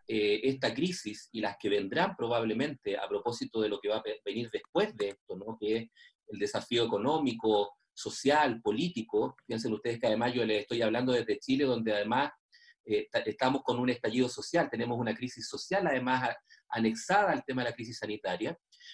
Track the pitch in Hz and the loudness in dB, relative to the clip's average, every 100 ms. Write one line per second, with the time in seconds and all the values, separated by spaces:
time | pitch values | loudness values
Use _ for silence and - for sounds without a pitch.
0 | - 110 104 107 131 135 131 131 175 175 | -4 2 4 4 2 0 0 0 0 -2
1 | 110 107 - 113 104 - 104 101 98 151 | -8 -10 -10 -4 -4 -2 0 0 2 0
2 | 190 190 117 117 113 110 147 135 104 98 | 0 0 -2 0 0 0 -2 -4 -4 -4
3 | 98 101 117 113 - 113 107 101 101 107 | -2 -2 -2 -4 -4 0 0 0 -2 -2
4 | 110 107 104 104 117 107 - 165 214 113 | -2 -6 -6 -4 -4 -6 -2 0 0 0
5 | 101 98 - - 101 226 208 - - _ | -4 -4 -10 -10 -10 -6 -2 -2 -2 _
6 | - _ - 104 101 - - 120 117 104 | -20 _ -16 -6 -4 -4 -2 0 2 2
7 | 120 156 139 113 113 107 101 - _ - | 0 2 0 0 2 2 2 -4 _ -12
8 | - - 131 151 143 113 107 110 175 117 | -10 -2 4 6 4 2 0 0 0 -2
9 | 110 104 131 - - 113 117 107 120 117 | -2 0 0 -4 -6 -4 -2 -2 -2 -2
10 | 120 107 120 123 110 107 104 117 110 113 | 2 2 2 2 2 0 0 0 2 2
11 | 127 123 110 104 - 135 139 117 110 104 | 2 2 2 -2 0 2 4 2 2 0
12 | 104 123 147 - _ - - _ - 104 | 2 2 0 -4 _ -20 -20 _ -2 -2
13 | - 117 113 104 127 139 - 175 127 120 | 0 0 -2 0 2 2 0 0 0 0
14 | 117 117 123 - - 170 143 117 120 120 | 0 2 2 0 0 0 2 0 -2 -2
15 | 117 117 127 - 110 104 - 190 170 131 | -2 -2 -6 -8 -10 -10 -2 0 2 0
16 | 127 127 123 - - - _ 113 113 113 | 0 0 0 -4 -12 -20 _ 0 0 0
17 | - 196 196 143 - 127 120 120 113 113 | 2 4 4 2 -2 -2 -2 -4 -8 -8
18 | 107 107 95 90 113 175 _ - - | -6 -6 -4 -2 -2 -6 _ -20 -20